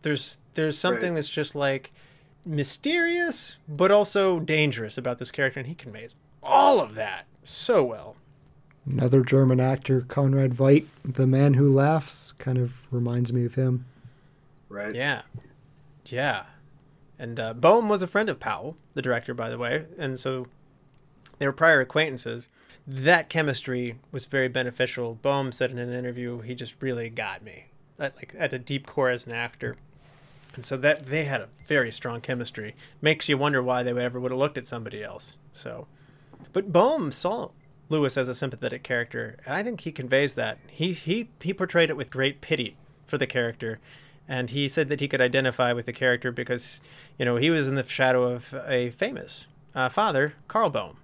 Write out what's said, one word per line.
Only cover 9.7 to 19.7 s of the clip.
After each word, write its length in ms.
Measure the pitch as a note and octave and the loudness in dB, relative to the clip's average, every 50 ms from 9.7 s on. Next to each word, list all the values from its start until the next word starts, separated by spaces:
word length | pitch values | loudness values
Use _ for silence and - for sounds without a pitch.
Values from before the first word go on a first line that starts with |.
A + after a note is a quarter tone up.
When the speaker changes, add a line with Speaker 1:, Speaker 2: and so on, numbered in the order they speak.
| C3+ C3 - - C3+ B2+ B2 | 2 0 0 0 0 0 0
Speaker 3:
Conrad 500 | B2+ - - C#3 C#3 C3+ C#3 C3+ C3 B2 | -2 -2 0 2 4 4 4 4 2 2
Veidt, 320 | A#2+ C3+ C3+ C#3+ D3+ D#3 - - - - | 4 6 8 8 8 6 2 -18 -12 -8
The 240 | - B2+ - C3+ | -8 0 2 4
Man 280 | C3 C3 C3 C#3 D3 C3+ | 4 6 6 6 6 6
Who 180 | B2+ C#3+ C#3+ C3+ | 6 6 6 6
Laughs, 600 | C3+ C#3 D3 D#3 D#3+ C#3+ - - - - - - | 6 6 4 4 2 0 -4 -12 -14 -14 -16 -14
kind 260 | - - - B2+ B2+ | -10 -6 -2 0 0
of 160 | B2 A#2+ B2 - - - | 0 -2 -4 -12 -14 -6
reminds 420 | B2 B2 A#2+ A#2+ A#2+ B2 A#2+ A2+ A#2+ | -4 -2 -2 0 0 0 -2 0 0
me 120 | B2 A#2+ | 0 0
of 100 | A#2+ - | 0 0
him. 320 | - C3 C3 B2+ B2 B2+ - - - _ - - _ _ _ _ _ _ _ _ _ _ _ | 0 2 2 2 0 -4 -8 -20 -20 _ -20 -20 _ _ _ _ _ _ _ _ _ _ _
Speaker 2:
Right. 260 | G#2 G2+ G2+ G#2+ G#2+ | -10 -8 -8 -6 -4
Speaker 1:
Yeah. 280 | A#2 C3 C#3+ C#3 A#2 - - _ - - - - _ - - _ _ - - - - _ | -2 -2 -2 -2 -4 -6 -14 _ -18 -18 -18 -20 _ -20 -20 _ _ -20 -20 -20 -20 _
Yeah. 380 | - - A#2+ C3+ C#3+ A#2+ G2 F2 - - - - - _ - _ _ _ _ - _ - _ | -8 -4 -2 0 0 0 -2 -4 -10 -18 -20 -20 -20 _ -20 _ _ _ _ -20 _ -18 _
And, 200 | C3+ A#2+ A#2 A2+ | -12 -10 -6 -6
uh, 160 | A#2 A2+ A2+ | -6 -6 -6
Boehm 340 | A#2+ B2 E3 G3+ A#3 A3+ G#3 | 4 6 8 8 8 6 2
was 140 | G#3 G3+ F#3 | 0 0 0
a 40 | |
friend 220 | E3+ - G3+ G#3+ G#3+ | -2 0 0 0 0
of 120 | D3+ - | -4 -6
Powell, 360 | - - G#2+ E2 F#2+ C3+ E3 - _ _ _ | -4 -6 -6 -6 -6 -12 -14 -14 _ _ _
the 80 | C#3+ B2+ | -6 -2
director, 320 | B2+ B2 A#2 A#2 - B2 | -2 -2 -2 -2 -6 -8
by 140 | A#2+ A#2 A#2 | -6 -6 -6
the 80 | A#2 A#2 | -6 -4
way, 280 | A#2+ A#2 | -4 -2